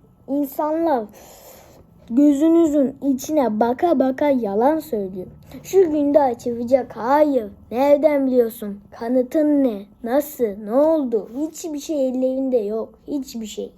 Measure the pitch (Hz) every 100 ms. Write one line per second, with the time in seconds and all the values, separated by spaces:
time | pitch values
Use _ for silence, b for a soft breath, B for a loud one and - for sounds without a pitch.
0 | _ _ - 277 277 - 302 320 330 262
1 | 208 B B B B B B B _ -
2 | - 233 294 277 320 330 320 294 254 -
3 | 277 254 - 302 233 214 233 254 349 269
4 | 262 262 294 262 208 202 262 320 - 214
5 | 190 185 180 - B 262 - 370 339 302
6 | 285 294 269 240 247 233 240 262 240 220
7 | 233 294 302 262 202 - - 233 285 285
8 | 302 285 269 254 226 - 208 202 - -
9 | 233 254 254 311 302 285 262 202 208 _
10 | 226 277 294 - 226 196 208 254 311 320
11 | 254 220 - 247 311 330 339 294 302 302
12 | 262 254 254 262 269 247 202 220 - _
13 | - 285 262 233 214 - 196